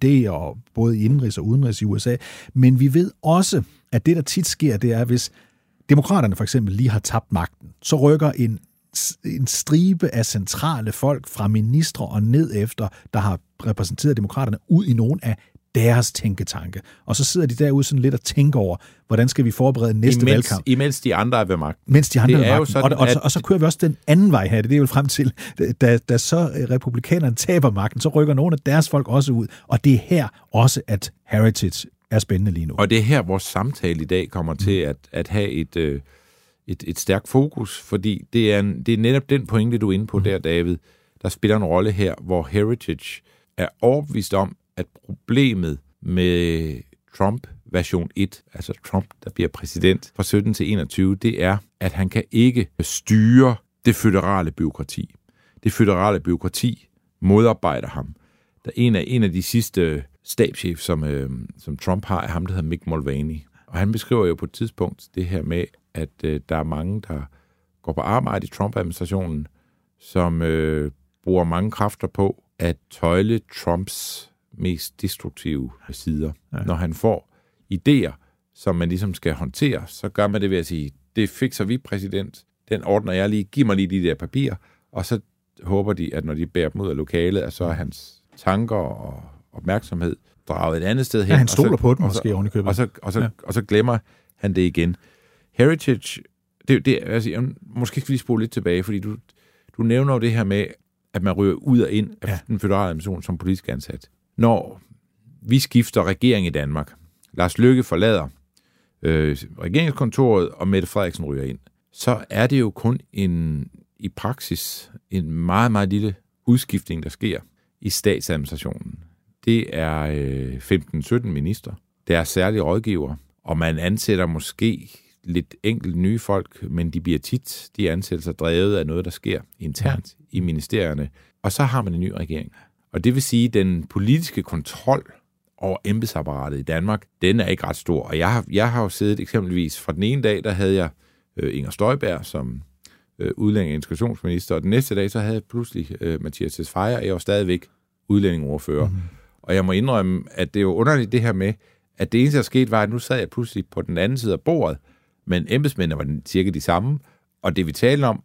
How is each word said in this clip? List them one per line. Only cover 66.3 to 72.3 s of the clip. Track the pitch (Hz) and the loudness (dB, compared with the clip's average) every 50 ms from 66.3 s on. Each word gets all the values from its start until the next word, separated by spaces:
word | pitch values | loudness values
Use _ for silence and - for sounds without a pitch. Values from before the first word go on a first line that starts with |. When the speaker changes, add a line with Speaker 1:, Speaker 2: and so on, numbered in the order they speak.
| 76 71 - - | -4 -4 -4 -4
Speaker 2:
der | 82 | -4
er | 78 78 | -2 -2
mange, | 80 78 73 80 90 101 107 - - | -4 -4 -4 -4 -4 -6 -6 -8 -8
der | 80 71 69 - _ _ _ _ _ _ _ _ _ _ _ | -10 -10 -10 -12 _ _ _ _ _ _ _ _ _ _ _
går | 85 73 | -8 -6
på | - | -4
arbejde | - 90 107 127 127 - 101 98 - | -2 0 0 0 0 -2 -4 -4 -6
i | - | -8
Trump-administrationen, | - - 98 104 - 107 92 82 85 - 90 85 98 95 92 85 78 73 73 - _ _ _ _ _ _ _ _ _ _ | -6 -6 -6 -4 -2 -4 -4 -4 -6 -8 -6 -4 -4 -4 -4 -4 -6 -8 -8 -10 _ _ _ _ _ _ _ _ _ _
som, | _ - - 95 87 85 82 82 82 | _ -4 -2 0 0 2 0 0 0
øh, | 80 80 80 78 78 78 76 73 73 69 _ _ _ _ _ _ | 0 0 0 0 0 -2 -2 -4 -4 -8 _ _ _ _ _ _
bruger | 98 92 90 85 | 0 2 2 2
mange | 82 82 87 101 107 | 2 0 0 -2 -2
kræfter | - - 104 104 - - - | -2 -2 -2 -2 -2 -4 -8
på | 92 - - 98 98 | -6 -2 0 0 0